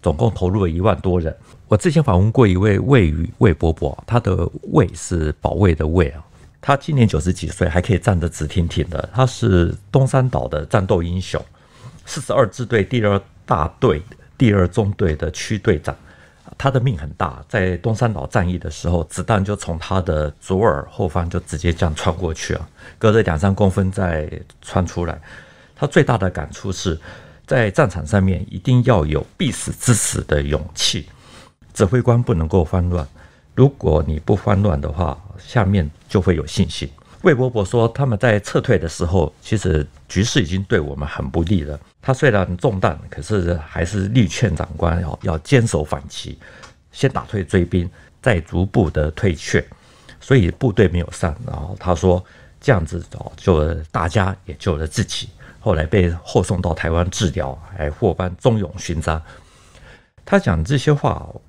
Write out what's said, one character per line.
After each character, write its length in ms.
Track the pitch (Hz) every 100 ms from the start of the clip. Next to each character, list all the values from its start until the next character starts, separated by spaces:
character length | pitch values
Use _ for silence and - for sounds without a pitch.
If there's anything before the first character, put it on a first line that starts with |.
总 160 | 104 78
共 160 | 117
投 160 | - 92
入 160 | 104 90
了 40 |
一 120 | 82
万 180 | 104 90
多 200 | 95 90
人。 140 | 80 - - - -
我 100 | 113
之 140 | 180
前 100 | 156
访 160 | 147 90
问 120 | 104
过 160 | 120 110
一 100 | 90
位 220 | 107 98
卫 260 | 107 139 82
语 260 | 80 82 -
魏 160 | 117
伯 180 | 78 82
伯， 240 | 80 71 - -
他 120 | 117
的 280 | 101 90 85 - -
卫 180 | 156 92 -
是 360 | - 87 76 -
保 120 | -
卫 240 | - 98 80
的 100 | 78
卫 240 | 87 76
啊， 160 | - - - - _
他 160 | - 139
今 200 | - 139
年 120 | 110
九 120 | 76
十 120 | 78
几 160 | - 78
岁， 220 | - 87
还 100 | 85
可 140 | -
以 60 | 90
站 200 | - 90
得 80 | 82
直 200 | - 78
挺 200 | - 85
挺 220 | - 76
的。 180 | 80 -
他 100 | 120
是 480 | 131 - 113 90 87 - -
东 160 | 131 131
山 200 | 135 127
岛 200 | 87 62
的 180 | 73 80
战 180 | 107
斗 200 | 95 98
英 180 | 85 90
雄， 180 | 90 - - _ _ - 123 - -
四 120 | 160
十 120 | -
二 140 | - 110
支 180 | - 113
队 180 | 113
第 220 | 95 123 104
二 160 | 101 - - -
大 220 | 98 76 -
队 220 | 127 76 - - - -
第 180 | 123
二 140 | 101 90
中 240 | - 101
队 220 | 101 92 78
的 140 | 85
区 300 | - - 107
队 180 | 110 80
长。 180 | - - - - - _ - -
他 140 | 139
的 80 | 127
命 180 | 127 98
很 100 | 71
大， 340 | 73 85 64 -
在 300 | 113 92 87
东 160 | 92
山 180 | - 120
岛 140 | 92 67
战 240 | 110 90
役 80 | 90
的 140 | 82
时 180 | - 80
候， 140 | 87
子 180 | 80 -
弹 240 | 87 107 95
就 100 | 104
从 220 | - 82
他 240 | - 95
的 320 | 87 78 76 -
左 220 | - 95
耳 240 | 110 73 -
后 180 | - 92
方 220 | 92 85
就 100 | 82
直 140 | - 76
接 160 | 87
这 140 | 82 82
样 80 |
穿 200 | 76 - 80
过 180 | 90
去 220 | 80 - 82
啊， 120 | 80 _ - -
隔 140 | 110
着 100 | 107
两 160 | 101 78
三 160 | 98
公 160 | 95 101
分 220 | 95 92
再 360 | 92 90 80 78 78 - _
穿 240 | - 95
出 220 | 87 - 85
来。 160 | 76 - - - - - -
他 100 | 143
最 180 | -
大 140 | 139 117
的 140 | 92
感 180 | - 76
触 200 | - -
是， 280 | 90 92 80 - - - - -
在 240 | 131 107
战 180 | 127 123
场 160 | 90
上 200 | 76 101
面 200 | 95 87 98
一 80 | 95
定 260 | - 123 123
要 200 | 104 76
有 180 | 76 - _
必 140 | 156
死 200 | - -
之 200 | - -
死 300 | 107 - -
的 180 | - 73
勇 180 | 69 71 -
气， 320 | - - 87 73 - - - - _ -
指 140 | - 101
挥 160 | 127
官 200 | 120 117
不 120 | 120
能 120 | 87 82
够 200 | 95 80
慌 240 | 92 87
乱。 180 | 87 71 - - _ _ -
如 140 | 139
果 340 | - - 78 73
你 140 | 78
不 160 | - 107
慌 260 | - 98
乱 180 | 101 71
的 100 | 73
话， 260 | 76 82 69 - -
下 260 | - 123
面 260 | 92 101 73 - -
就 100 | 104
会 160 | 90 82
有 100 | 76
信 240 | - 82
心。 200 | - - - _ -
魏 140 | 185 127
伯 140 | 127
伯 140 | 113
说， 220 | 98 120 113
他 160 | 123 139
们 120 | 107
在 220 | 123 104
撤 220 | - 156
退 180 | - 98
的 80 | 80
时 180 | - 82
候， 280 | 92 76 -
其 160 | - 107
实 280 | 92 78 71 - -
局 160 | 92
势 180 | 120 147
已 40 | 82
经 180 | 95
对 160 | 98 107
我 160 | 71 69
们 120 | 71
很 220 | - 67
不 140 | 85
利 200 | 82 98
了。 140 | 73 73 - _
他 120 | -
虽 180 | 135 143
然 240 | 104 90 90
中 240 | 139 98
弹， 180 | 104 76 -
可 120 | -
是 320 | 71 107 85 85
还 280 | 78 82
是 240 | 87 101 95
力 180 | 120 -
劝 300 | - 120 -
长 120 | - -
官 240 | 85 85
要， 180 | 82 -
要 140 | 92 80
坚 280 | - 131 113
守 160 | 76
反 180 | 76 71 71
击， 320 | - - 71 - - - _ _
先 180 | - 135
打 120 | -
退 200 | - 98
追 220 | 85 95 87
兵， 240 | 92 85 - - _
再 180 | 131 92
逐 260 | 80 87 95
步 240 | - 82
的 220 | 78 76
退 240 | - 101 78
却， 280 | - - - - _ - - -
所 140 | - 135
以 140 | 85
部 220 | - 127
队 160 | 101 92
没 120 | 87
有 100 | 82
散。 240 | - 85 76 -
然 80 |
后 220 | - - 95
他 160 | 92
说， 300 | 87 95 87 - - - _
这 100 | -
样 140 | 104 80
子， 180 | 85 85 -
哦， 120 | - -
就 380 | - 82 76 80 78
大 160 | - 85
家 260 | 110 95 95 -
也 100 | 78
救 200 | - 76
了 100 | 80
自 160 | -
己。 240 | 95 - - - - -
后 140 | 113
来 120 | 78 78
被 240 | 107 87 85
后 180 | - 117
送 200 | 90 87
到 120 | 87
台 160 | 80 82
湾 180 | 82 87
治 200 | - 85
疗， 260 | - 69 64 - -
还 160 | 76
获 220 | 76 104
颁 200 | 82 92 87
忠 180 | 131 110
勇 140 | 87 -
勋 240 | - 80
章。 200 | 80 78 - - - _ - - - - _ _
他 160 | - 202
讲 240 | - 82
这 140 | 82 139
些 160 | -
话 340 | 143 135 80 78 -